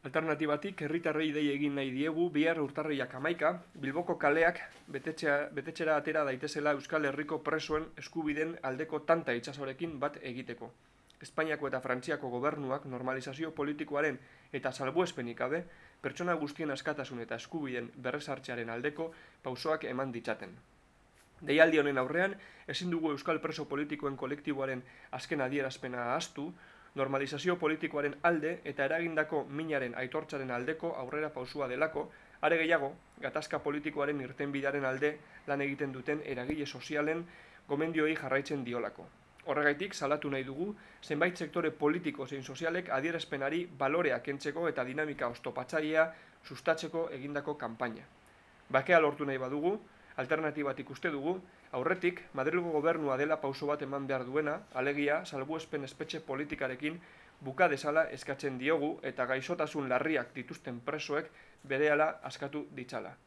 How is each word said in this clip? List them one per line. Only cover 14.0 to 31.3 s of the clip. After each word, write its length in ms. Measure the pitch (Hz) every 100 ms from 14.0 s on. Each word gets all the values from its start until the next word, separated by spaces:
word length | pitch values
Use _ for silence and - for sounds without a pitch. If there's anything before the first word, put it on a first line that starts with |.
| 151 127 - - -
eta 220 | 139 -
salbuespenik 680 | - 135 131 175 160 120 117
gabe 240 | 127 160 175 - - -
pertsona 340 | 139 - 180 165
guztien 400 | 143 147 156 135
askatasun 480 | - 147 127 123
eta 160 | 113 113
eskubideen 500 | - 165 139 123 120 -
berrezartzearen 800 | 127 139 147 135 131 120 117 117
aldeko 380 | 139 147 165 - - -
pausoak 460 | 135 123 160 156 -
eman 240 | 127 135
ditzaten. 400 | 117 113 110 95 90 - - _ _ _ - - -
Deialdi 400 | 147 147 165 160
honen 180 | 143 135
aurrean, 380 | 127 160 196 196 - - -
ezin 240 | 143 180
dugu 240 | 170 160 139
euskal 240 | - 160
preso 300 | 160 156 147
politikoen 480 | 139 147 147 143 135
kolektiboaren 640 | 131 139 151 135 135 127 127 - -
azken 300 | 131 - 151
adierazpena 680 | 127 143 135 - 131 123 120
ahaztu, 400 | 143 - - 151 175 - - -
normalizazio 640 | 139 135 135 139 147 175 175
politikoaren 640 | 156 156 156 151 143 143
alde 380 | 170 170 151 175 151
eta 160 | 139 139
eragindako 540 | 160 170 156 151 156 135
minaren 460 | 143 160 147 123 117
aitortzaren 540 | 127 156 - 143 131
aldeko 380 | 123 127 156 170 -
aurrera 300 | 127 151 151